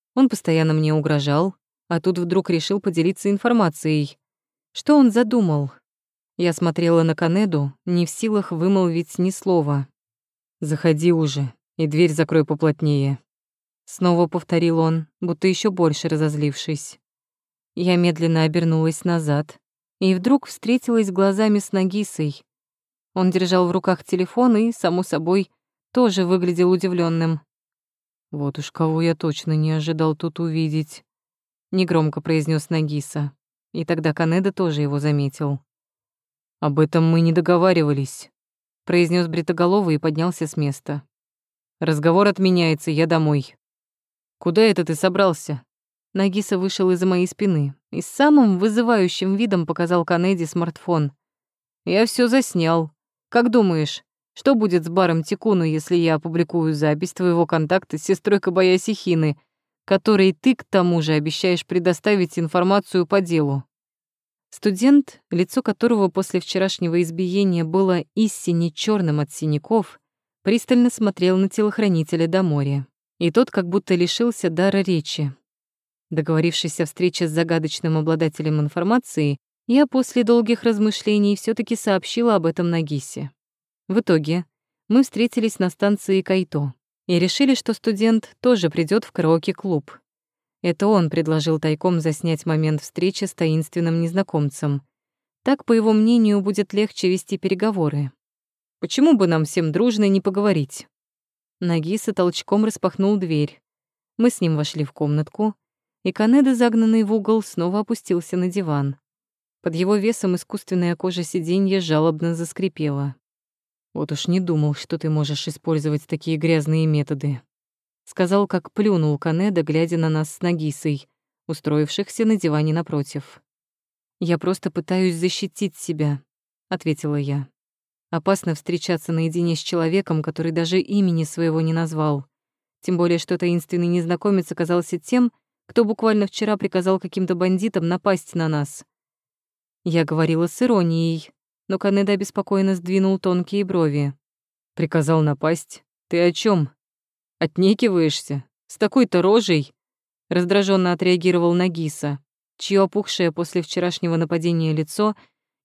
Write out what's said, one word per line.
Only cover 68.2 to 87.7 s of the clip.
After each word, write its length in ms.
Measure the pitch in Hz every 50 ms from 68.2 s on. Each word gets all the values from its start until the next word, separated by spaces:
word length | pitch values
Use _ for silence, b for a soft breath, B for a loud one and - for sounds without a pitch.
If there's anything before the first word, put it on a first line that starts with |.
| 220 208 - - - 180 170 165 170 165
черным 480 | - - - 214 214 202 175 156 147 151
от 120 | 147 -
синяков, 680 | - - 156 156 147 143 - - 220 226 190 - - - _ _ _ _ _ _ _ _ -
пристально 460 | 196 220 226 - - 262 240 240 247
смотрел 460 | - - 220 202 190 - 180 185 185
на 140 | 190 196 190
телохранителя 800 | - - 214 208 - - 214 202 175 160 151 - 175 160 165 165
Дамори, 580 | 175 190 185 170 147 143 139 139 139 143 135 - _ _ _ _ _ -
и 120 | 170 170
тот 200 | 156 226 262 -
как 160 | - 202 180 175
будто 280 | 180 202 - - 185
лишился 540 | 175 180 175 - - 233 240 220 - - 185
дара 280 | 165 165 185 196 190 196
речи. 580 | 185 190 180 160 151 - - - 147 139 131 _ _ _ _ _ _ _ _ _ _ _ _ _ _ -
Договорившись 680 | 165 160 147 160 160 156 160 170 160 - - 160 - -
о 60 | 165
встрече 420 | 156 - - 180 180 - - 175 160
с 40 |
загадочным 640 | 151 165 170 165 170 165 156 151 - - - 165 156 156
обладателем 640 | 151 160 160 156 165 156 156 - 156 156 151 151
информации, 800 | 147 147 - 175 175 202 233 254 - - - 160 151 143 139 - _ _ _ _ _ -
я 200 | 240 277 294 254
после 360 | - 262 247 - - 247 233
долгих 400 | 220 240 240 226 220 233 - -
размышлений 720 | 233 220 202 214 214 202 - - 214 208 208 202 202 202
все-таки 400 | - - 220 226 - 214 - 233
сообщила 600 | - - 220 196 185 - - - 233 240 240 208
об 100 | 185 160
этом 240 | 165 156 - 175 175
Нагисе. 600 | 170 165 160 147 147 139 - - - 131 143 135 - _ _ _ _ _ _ _ _ _ _ -
В 120 | 190 233
итоге 460 | - - 170 160 143 156 165 180 175 _ _ _ _ _ _ _ _ -
мы 160 | 208 262 262
встретились 540 | - - 208 240 240 - 247 220 226 - -
на 120 | 185 180
станции 520 | - - 202 202 208 196 - - 190 190
Кайто 520 | 180 - 190 190 180 - - 147 143 135 - _ _ _ _ _ _ -
и 100 | 180 170
решили, 380 | 180 180 - - 277 269 262
что 180 | - - -